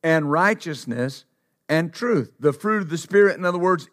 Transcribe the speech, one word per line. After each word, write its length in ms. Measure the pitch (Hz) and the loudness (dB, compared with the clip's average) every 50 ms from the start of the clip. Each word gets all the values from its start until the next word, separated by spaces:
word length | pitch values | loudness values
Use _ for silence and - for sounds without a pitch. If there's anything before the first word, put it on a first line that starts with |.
| - | 0
and 260 | 165 160 160 151 143 | 2 2 2 2 0
righteousness 960 | 143 160 180 202 220 220 - 175 151 123 - 127 - 120 123 131 131 - _ _ _ _ _ _ _ _ _ - | 0 2 2 2 0 -2 -6 -10 -10 -10 -8 -8 -6 -4 -4 -4 -6 -10 _ _ _ _ _ _ _ _ _ -2
and 240 | 151 160 165 165 165 | 0 0 0 -2 -6
truth." 400 | - 233 240 233 160 117 - _ - | -6 -4 -2 0 0 -2 -4 _ -2
The 140 | 120 147 | -2 -2
fruit 300 | 135 - - 208 214 214 | 0 0 -2 -2 0 0
of 80 | 190 156 | -2 -4
the 80 | 160 160 | -6 -8
Spirit, 400 | - - 180 202 208 196 180 - | -6 0 4 4 4 4 4 0
in 80 | 180 | -2
other 120 | 180 180 180 | -2 -2 0
words, 300 | 175 185 185 165 - - | 2 2 0 0 -2 -4